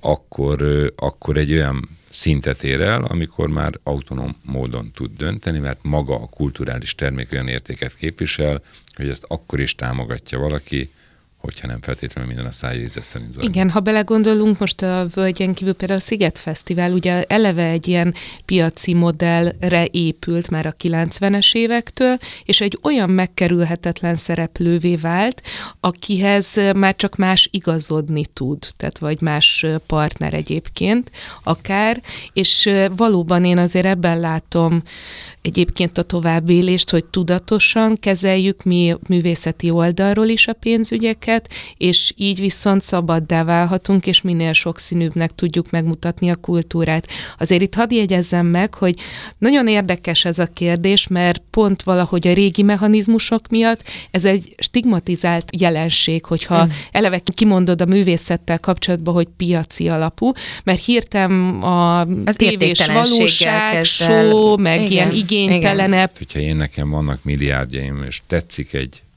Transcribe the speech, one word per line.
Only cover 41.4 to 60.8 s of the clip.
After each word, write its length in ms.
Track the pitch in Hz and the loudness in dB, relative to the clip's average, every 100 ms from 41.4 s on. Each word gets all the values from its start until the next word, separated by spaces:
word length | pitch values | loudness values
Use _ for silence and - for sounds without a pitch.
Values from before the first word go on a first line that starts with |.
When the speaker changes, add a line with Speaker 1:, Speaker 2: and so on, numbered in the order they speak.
| 220 - - - | -2 -16 -18 -2
Speaker 2:
és 360 | 180 175 - - | 2 2 0 -2
így 240 | 202 185 | -2 0
viszont 400 | 196 - 208 196 | -2 0 2 2
szabaddá 640 | - 180 175 165 156 165 | 2 -2 0 0 0 0
válhatunk, 600 | 165 170 175 185 - 196 180 | 2 2 2 0 2 2 2
és 140 | 180 | -4
minél 320 | 185 170 165 | -2 -2 0
sokszínűbbnek 840 | 160 - 165 - 175 165 160 165 | -2 -2 -6 -4 -2 -2 -2 -4
tudjuk 360 | - 175 165 165 | -2 -2 -2 -2
megmutatni 600 | 170 165 160 170 170 175 | -2 -2 -2 -4 -2 -2
a 60 | 175 | -2
kultúrát. 720 | - 170 165 165 160 160 - - - - | 0 -2 0 -2 0 -2 -4 -12 -14 -6
Azért 240 | 160 175 | 0 2
itt 120 | 190 | 2
hadd 180 | - 233 | 0 2
jegyezzem 520 | 240 202 185 175 175 175 | 2 2 2 2 2 2
meg, 280 | 175 208 | 2 0
hogy 200 | - 185 175 - - - - | 0 0 0 -6 -14 -16 -2
nagyon 300 | 226 285 240 | 2 4 4
érdekes 560 | 208 190 180 - 165 | 2 2 -2 0 0
ez 140 | 180 165 | 0 0
a 80 | 170 | -2
kérdés, 600 | - 170 175 185 196 - | 0 0 2 2 0 0
mert 360 | 180 175 - _ | 0 2 0 _
pont 320 | - 208 190 | 2 2 2
valahogy 440 | - 180 175 180 175 | 0 2 2 2 2
a 40 | |
régi 300 | 180 196 180 | 4 4 4
mechanizmusok 840 | 202 202 208 214 202 226 - 226 - | 2 4 4 4 4 2 2 -2 0
miatt 340 | 226 226 226 - - - | 2 2 0 -6 -18 -6
ez 140 | 190 | 0
egy 300 | 185 196 - - | 2 2 -2 -8
stigmatizált 1000 | - 247 240 190 - 175 175 170 - 175 | -2 0 2 0 0 -2 0 0 -2 0
jelenség, 640 | 175 160 160 - - 160 | 2 2 0 0 0 -2
hogyha 380 | - 165 - 170 | -2 -4 2 4
Speaker 3:
Hmm. 100 | 165 147 - | 4 0 -4
Speaker 2:
eleve 300 | - 208 180 - | 0 2 0 -4
kimondod 460 | 175 214 190 180 175 | 2 4 4 4 2
a 60 | 175 | 4
művészettel 720 | 190 185 170 - 170 - 165 | 4 4 0 0 -4 -2 -2
kapcsolatban, 560 | - 180 - 175 165 | 0 -2 0 -2 0
hogy 140 | 175 170 - | 0 0 -2
piaci 520 | 175 170 156 - 165 | 0 0 -2 -2 -2
alapú, 440 | 160 160 - 240 262 - - | 0 -2 0 -2 -2 -8 -8
mert 200 | - 180 | -2 -2